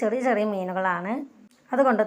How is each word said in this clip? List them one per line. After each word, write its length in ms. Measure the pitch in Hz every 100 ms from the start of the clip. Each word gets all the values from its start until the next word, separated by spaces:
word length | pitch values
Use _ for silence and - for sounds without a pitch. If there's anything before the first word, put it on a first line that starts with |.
ചെറിയ 180 | 220 247 254
ചെറിയ 180 | 208 214
മീനുകളാണ്. 600 | 196 185 185 190 175 190 262 285 - - _ _
അതുകൊണ്ട് 320 | 240 262 214